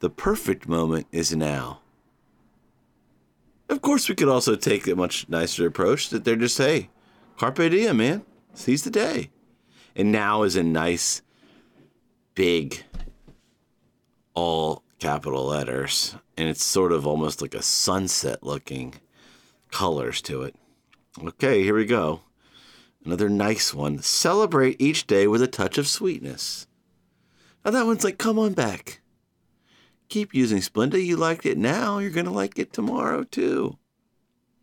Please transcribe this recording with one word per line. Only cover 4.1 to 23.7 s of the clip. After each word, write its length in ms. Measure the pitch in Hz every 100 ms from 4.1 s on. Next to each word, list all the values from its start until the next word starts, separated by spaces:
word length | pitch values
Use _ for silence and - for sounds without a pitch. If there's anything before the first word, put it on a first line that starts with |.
| 196
could 120 | 143
also 300 | 127 123 110
take 280 | - 104 -
a 120 | 90
much 320 | 90 - -
nicer 360 | 82 85 - 85
approach 440 | 76 95 143 -
that 160 | 113 104
they're 100 | 113
just, 220 | 120 -
"Hey, 320 | 139 151 92 _ _ _ _ -
carpe 340 | 117 143 165
diem, 240 | 180 226 131
man. 300 | 117 190 - _ _
Seize 300 | - - 139
the 80 | -
day." 400 | - 214 - - _ _ _ _ _ _ -
And 160 | 101
now 320 | 107 104 107
is 140 | 107 92
in 160 | 82
nice, 480 | 80 82 87 - - - _ _ _ _ _ _ _ _ _ _
big, 500 | - 90 85 71 - - - - - - - _ _ _ _ _ _ _ _ _
all 500 | 82 87 80 78 78 _ _
capital 460 | 80 73 73 67 65
letters. 680 | 73 64 64 69 - - - _ -
And 140 | 80
it's 160 | - -
sort 260 | 98 92
of 160 | 82 71
almost 340 | 76 78 -
like 140 | 69 -
a 60 |
sunset 840 | - - - 95 95 - 71 60
looking 520 | - 73 - 139 127 - _ _ - - _ _ _
colors 500 | - 95 76 62 -
to 180 | - 69
it. 120 | 67 - _ _ _ _ _ -
Okay, 400 | 85 - 135 113
here 140 | 95 107
we 80 | 107
go. 380 | 117 80 80 - _ _ - - - _ _ 78
Another 240 | 87 104
nice 420 | 101 101 110 -